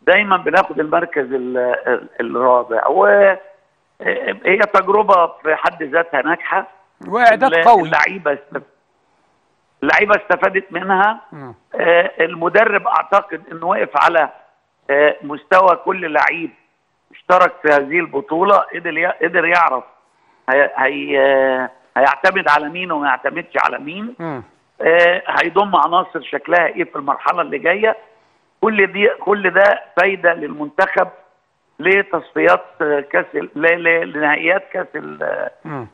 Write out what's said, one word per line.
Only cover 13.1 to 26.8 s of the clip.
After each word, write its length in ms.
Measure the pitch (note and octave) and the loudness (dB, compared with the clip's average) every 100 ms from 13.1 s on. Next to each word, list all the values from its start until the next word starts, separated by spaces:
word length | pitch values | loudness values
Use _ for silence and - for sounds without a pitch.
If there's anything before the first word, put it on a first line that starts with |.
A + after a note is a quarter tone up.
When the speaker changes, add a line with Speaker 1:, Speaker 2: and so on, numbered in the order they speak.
| G3 G3+ D#3+ D#3+ | 0 0 -12 -12
Speaker 1:
إنه 140 | E3 E3+ | -10 -4
وقف 220 | G#3+ G#3 C#3+ | -2 -2 2
على، 340 | D#3 E3+ C#3 - _ _ _ _ _ | 2 2 0 -4 _ _ _ _ _
آه، 260 | C#3 D3 D3 | 2 2 0
مستوى 520 | C#3+ C#3+ _ F#3+ F#3+ E3+ - | -10 -12 _ 4 4 2 -2
كل 280 | F#3+ F3 | -6 -2
لعيب 380 | D3+ C#3+ D#3+ E3 _ _ _ _ _ _ | 0 0 -2 -10 _ _ _ _ _ _
اشترك 420 | - _ F3+ F3 - | -20 _ 4 4 2
في 60 | D3+ | 2
هذه 320 | D3 C3+ E3 | 2 2 -4
البطولة، 580 | E3 C#3 C3+ D#3+ G3 G3 | -4 -6 -6 -2 2 2
قدر 400 | - E3+ E3+ D#3 | 2 -8 -8 -4
ي-، 80 | F3 | -4
قدر 400 | G3+ E3 F3 E3 | -2 -2 -2 0
يعرف 380 | F3 D#3+ C3 - _ _ _ _ _ - | 2 2 0 -8 _ _ _ _ _ -2
هي-، 220 | C3+ C#3+ - | 2 2 0
هي-، 440 | C3 C#3+ C#3+ C#3 | -2 -4 -4 0
آه، 500 | C3+ C3+ C3+ C3 B2+ - _ - | 2 4 2 0 -4 -10 _ 0
هيعتمد 520 | C3+ C#3 F#3+ F#3+ D#3+ | 0 2 -2 0 2
على 200 | D3 D3+ | 0 0
مين 220 | E3+ F#3 | -8 -6
وما 160 | D#3 C#3+ | -4 -2
يعتمدش 500 | B2+ C#3 D#3 E3 - | -2 -4 -8 -6 -2
على 220 | D3+ B2 | -2 -2
مين. 360 | C#3+ F3+ A3 B3+ | -10 -12 -12 -12
Speaker 2:
مم. 240 | E3+ C#3 G#2+ _ _ _ | -10 -10 -14 _ _ _
Speaker 1:
آه، 420 | - E3+ F3 F3+ - | 0 4 4 0 -4
هيضم 480 | - D#3+ E3 G3+ F3+ | -2 -2 0 0 0
عناصر 460 | D3+ E3+ F3+ D#3+ | 2 0 -2 -8
شكلها 460 | C3 C#3+ - E3+ D#3+ | -10 -10 -2 0 0
ايه 160 | - | -4